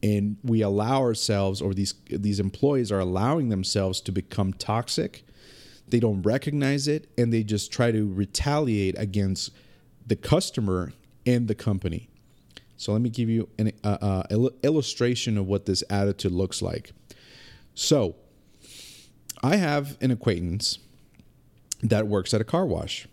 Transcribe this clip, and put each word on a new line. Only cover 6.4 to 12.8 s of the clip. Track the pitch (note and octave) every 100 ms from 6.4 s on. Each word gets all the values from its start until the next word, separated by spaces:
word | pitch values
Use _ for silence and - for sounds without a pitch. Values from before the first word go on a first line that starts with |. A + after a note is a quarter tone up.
| - D3 C3+ C#3+ C#3
it, | D3+ - -
and | A#2+
they | A2+
just | G#2+ G#2+ -
try | - A#2+
to | A2 G#2
retaliate | F#2+ G2+ - - D3 C#3+ G#2+ F#2+ -
against | G#2+ G2 G2 F#2+ - - - - _ _ -
the | G#2+
customer | - D3+ G3+ - G#2 F#2 F2 - _ - -
and | B2 A#2
the | G#2+
company. | - F#2+ F2+ E2 - - _ - _ - -
So | -